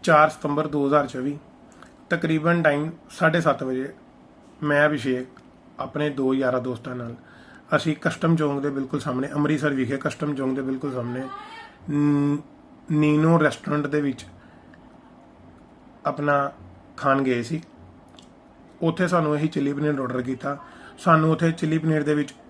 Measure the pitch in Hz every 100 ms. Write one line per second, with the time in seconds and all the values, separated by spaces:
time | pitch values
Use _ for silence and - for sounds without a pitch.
0 | - 151 156 - 147 143 156 143 139 147
1 | 131 131 135 143 - - - - - -
2 | - 170 165 160 160 170 160 143 156 165
3 | - - 160 170 165 139 131 131 139 -
4 | - - - - - - 147 143 151 147
5 | 131 127 127 - - - - - 127 143
6 | 147 139 131 131 127 123 123 120 - 123
7 | 117 117 - - - - - 156 160 151
8 | 165 - 165 160 151 139 143 139 131 147
9 | 151 127 139 147 147 151 147 135 120 135
10 | 123 - 147 139 135 135 131 131 143 123
11 | 120 127 135 - - - - - - 147
12 | 147 143 143 147 - - - - - 151
13 | 151 151 160 165 151 - - 147 143 147
14 | 143 123 - - - - - - - -
15 | - - - - - - - - - -
16 | 156 139 147 143 143 - - - - -
17 | 143 135 131 120 117 160 - - - -
18 | - - - - - - - - 165 165
19 | 180 175 156 151 160 165 139 139 151 143
20 | 127 123 123 131 139 143 - - - -
21 | 185 160 160 160 165 160 160 160 160 156
22 | 147 147 147 -